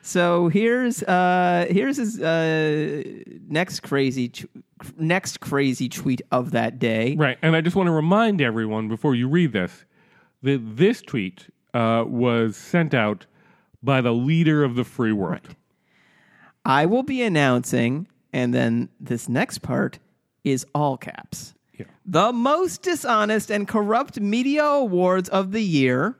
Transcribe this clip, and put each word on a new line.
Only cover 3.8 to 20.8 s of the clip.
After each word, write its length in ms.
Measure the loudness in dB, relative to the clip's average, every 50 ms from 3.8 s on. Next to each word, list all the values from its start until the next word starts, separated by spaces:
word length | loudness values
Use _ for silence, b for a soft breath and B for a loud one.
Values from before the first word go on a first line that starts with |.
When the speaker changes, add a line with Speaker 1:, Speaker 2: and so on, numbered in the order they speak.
Speaker 1:
crazy 480 | -6 -2 0 0 0 0 0 -2 -4 -4
tw-, 160 | -6 -12 -18 -16 _ -20 -20 _ _ _ -20 -20 -8
next 420 | -6 -2 0 0 0 -2 -6 -12 -10
crazy 480 | -8 -4 -2 0 0 0 0 -2 -6 -6
tweet 320 | -6 -6 -4 -2 -2 -4 -4 _
of 200 | -2 -2 -2 0
that 280 | -2 -2 -2 -2 -4 -2
day. 360 | -2 -2 0 0 0 -2 0
Speaker 2:
Right. 200 | 0 0 0 0 0
And 140 | 0 2 2
I 60 | 2
just 140 | 2 0 0
wanna 160 | 2 2 2
remind 500 | 2 2 2 2 2 4 4 2 2 2
everyone 460 | 0 0 0 -2 -2 -2 -2 -4 -2
before 280 | -4 -6 -2 0 0 0
you 120 | 2 0
read 240 | 0 2 2 2 2
this 340 | 0 -2 -2 -2 -6 -14 -20 b b b b b b b b b b b -2
that 340 | 0 0 0 -2 -8 0
this 240 | 2 2 2 2 0
tweet, 460 | -8 -6 -4 -4 -4 -4 -8 -12 -20 -20 _ _ _ _ -2
uh, 300 | 0 2 2 2 2 0
was 480 | -2 -2 0 0 2 2 2 0 0 -2
sent 360 | -6 -10 0 0 0 2 2 2
out 320 | 2 2 2 -2 -4 -8 _ b b b b b b b b b b -2
by 180 | 2 2 2
the 120 | 2 2 2
leader 500 | 2 2 2 2 4 4 4 4 4 2
of 120 | 2 0
the 80 | -2 -4
free 280 | -4 -4 -2 0 0 0
world. 200 | 0 -2 -4 -4 -8 _
Speaker 1:
Right. 80 | -18 -20 _ _ _ b b b b b b b b b b b b b b b b b b _
"I 220 | 2 2 4 4
will 180 | 4 2 2 0
be 180 | 0 -2 -2 0
announcing," 840 | 0 2 2 2 4 2 0 0 -2 -2 0 0 0 -2 -4 -8 _ _ _ _ _ -4
and 200 | -2 -2 0 0
then 360 | 0 2 2 0 0 -2 -4 _ _
this 280 | -8 -6 -6 -6 -4 -4
next 300 | -2 -2 -2 -2 -4 -12
part 380 | -8 -4 -2 -2 -2 -4 -4 -10 _ _ _ _ _ _ _ _ _
is 220 | -2 -2 -2 -4 _ _
all 200 | -2